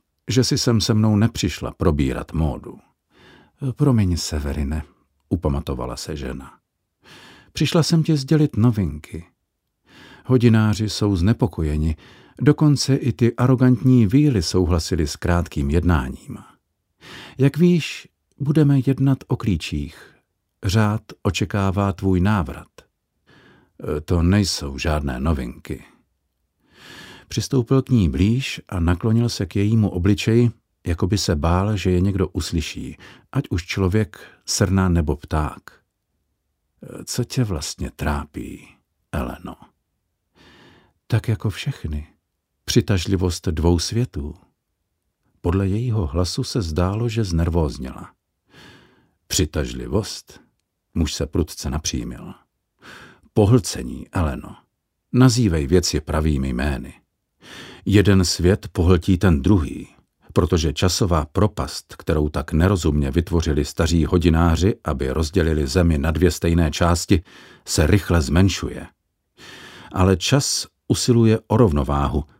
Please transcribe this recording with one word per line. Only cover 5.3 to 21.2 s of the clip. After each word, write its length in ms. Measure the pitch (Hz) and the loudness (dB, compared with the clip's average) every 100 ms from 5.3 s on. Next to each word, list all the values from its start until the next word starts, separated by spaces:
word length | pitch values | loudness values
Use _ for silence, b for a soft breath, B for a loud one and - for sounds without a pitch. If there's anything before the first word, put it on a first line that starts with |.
| 85 76 69 65 64 62 58 | -2 -2 -2 -4 -8 -8 -10
se 180 | - 76 | -10 -10
žena. 380 | 65 65 - _ _ _ _ _ B B B B B | -10 -12 -14 _ _ _ _ _ B B B B B
„Přišla 300 | - 147 175 | -4 0 2
jsem 200 | 143 165 | 2 2
ti 140 | 156 151 | 2 0
sdělit 400 | 131 156 151 104 | 0 2 2 2
novinky. 680 | 123 107 82 73 - 82 - _ _ _ _ _ B B B B - | 2 2 -2 -6 -12 -16 -16 _ _ _ _ _ B B B B 0
Hodináři 640 | 127 117 110 107 101 107 | 4 6 6 4 0 -4
jsou 260 | - 104 95 | -2 0 2
znepokojeni, 800 | 92 117 107 - 78 76 80 78 B B B B | 2 2 0 -2 -2 0 -2 -4 B B B B
dokonce 540 | 131 147 151 139 - 135 | 2 4 2 2 0 0
i 180 | 123 | -2
ty 220 | - 117 - | 0 0 2
arrogantní 720 | 123 123 127 123 131 127 104 | 2 4 4 4 4 4 6
víly 360 | 131 151 110 | 4 2 2
souhlasily 640 | 82 92 85 85 - 82 76 | 0 0 2 0 0 -2 -2
s 80 | - | -4
krátkým 540 | 87 85 82 73 71 | 0 0 0 -4 0
jednáním. 680 | 82 85 78 64 62 - - - _ _ _ _ _ B B B B | 0 2 2 0 -10 -14 -16 -18 _ _ _ _ _ B B B B
Jak 200 | 139 147 | 0 4
víš, 500 | 175 175 - - - _ _ - | 4 4 -2 -12 -18 _ _ -8
budeme 400 | 135 156 143 139 135 | 0 2 4 4 2
jednat 320 | 131 139 135 - | 0 2 0 -2
o 80 | 123 | -4
klíčích. 800 | 110 85 - 76 67 - - _ _ _ _ _ | 0 -2 -2 -6 -6 -12 -20 _ _ _ _ _
Řád 380 | 95 107 104 107 _ - | -2 0 0 -2 _ -8